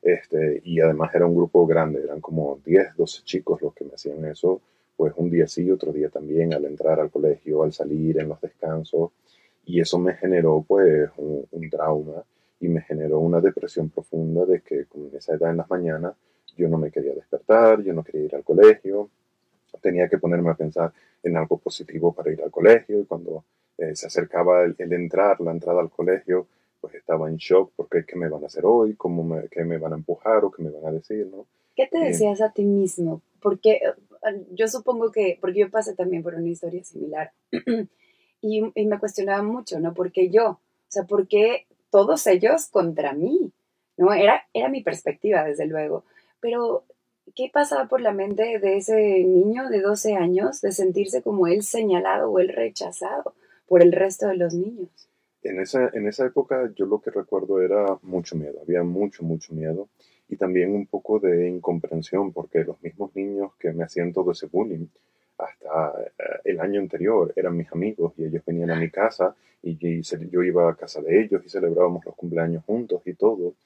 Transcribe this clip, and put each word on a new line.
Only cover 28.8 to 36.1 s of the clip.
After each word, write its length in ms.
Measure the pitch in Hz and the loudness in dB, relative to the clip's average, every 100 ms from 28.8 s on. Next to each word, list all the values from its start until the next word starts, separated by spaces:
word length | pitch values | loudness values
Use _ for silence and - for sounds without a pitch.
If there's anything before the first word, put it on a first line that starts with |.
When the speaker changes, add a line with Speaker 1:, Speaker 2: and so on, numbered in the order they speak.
| 110 | 2
Speaker 1:
¿Cómo 280 | 107 90 85 | -2 -6 -4
me, 260 | 82 80 - | -4 -6 -8
qué 140 | - | -6
me 140 | 82 82 | -4 -4
van 140 | 80 | -6
a 40 | 78 | -8
empujar 480 | 78 87 110 110 | -8 -4 0 2
o 60 | 101 | 2
qué 120 | - | -2
me 80 | 80 | -10
van 160 | 76 78 | -8 -8
a 60 | |
decir, 340 | 80 - 107 95 | -8 -8 -8 -8
no? 160 | 98 - _ _ - | -10 -20 _ _ -4
Speaker 2:
¿Qué 100 | 262 | -2
te 120 | 330 | 0
Speaker 1:
Y 60 | 311 | -2
Speaker 2:
decías 340 | 190 208 202 | 0 0 2
a 100 | 220 | -2
ti 120 | - | 0
mismo? 560 | 202 202 190 - 165 160 - _ | 2 2 0 -2 -4 -4 -12 _
Porque, 320 | 208 190 214 | -2 2 4
eh, 720 | 214 - - _ _ 214 202 180 | 4 0 -4 _ _ -8 -8 -10
yo 140 | 180 220 | -4 -4
supongo 460 | 247 214 233 226 | -2 -4 -2 -2
que, 260 | 220 190 170 | 0 0 -2
porque 200 | 185 185 | -2 0
yo 100 | 196 | 0
pasé 240 | 220 214 | 0 -4
también 280 | 185 180 | -4 -4